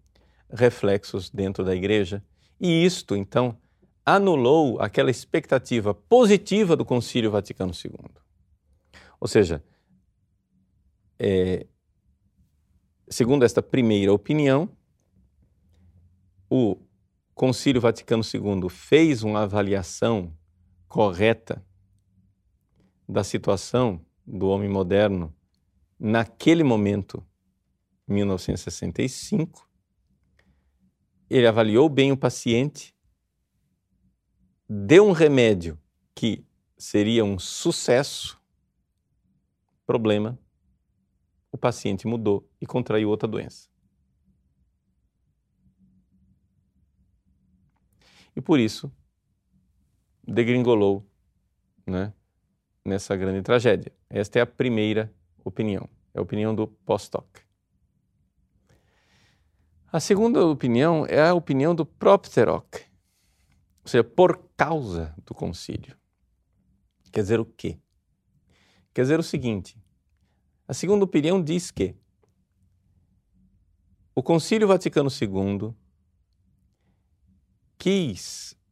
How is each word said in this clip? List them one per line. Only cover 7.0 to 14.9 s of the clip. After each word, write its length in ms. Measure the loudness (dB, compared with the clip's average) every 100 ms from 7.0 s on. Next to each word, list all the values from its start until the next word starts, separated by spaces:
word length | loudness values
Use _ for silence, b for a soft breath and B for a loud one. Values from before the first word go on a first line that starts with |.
| -2 -2 0
Vaticano 440 | -2 -4 -8 -8
segundo. 460 | -8 -14 -16 -20 _ _ _ _ _ _ _ b b b b
Ou 80 | 0
seja, 340 | 2 2 0 -10 _ _ _ _ _ _ _ _ _ _ _ _ _ _ -4
é, 480 | 0 0 0 -2 -8 _ _ _ _ _ _ _ _ _ _ _ _ _ -10
segundo 360 | -2 0 4
esta 180 | 2 2
primeira 500 | -2 0 2 4 4
opinião, 600 | 2 0 0 2 2 -2 -10 _